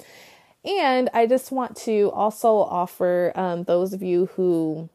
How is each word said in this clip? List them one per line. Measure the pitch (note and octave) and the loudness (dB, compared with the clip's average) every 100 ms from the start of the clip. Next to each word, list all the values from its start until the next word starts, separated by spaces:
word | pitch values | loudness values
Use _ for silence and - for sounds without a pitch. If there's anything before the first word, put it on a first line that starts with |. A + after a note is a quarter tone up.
| - - - - _ _ | -20 -20 -20 -20 _ _
And | - G4 C#4+ B3+ B3+ | -6 0 2 2 2
I | A#3 A3+ | 2 2
just | B3+ - | 2 -2
want | C4 A#3+ - | -6 -6 -8
to | - G#3+ G3+ | -2 2 2
also | - G#3 - A#3 G#3+ | 0 -2 0 2 4
offer, | - F3 F3 - F3+ F3+ F3 | 2 -2 -4 -2 0 2 0
um, | - F#3 E3+ | -2 -4 -4
those | F3 F3 F#3+ | 0 0 0
of | G3 | -4
you | F#3 F3 F#3 - | -2 0 0 0
who | F3+ E3 D#3+ D#3 E3 | 0 0 -2 -6 -10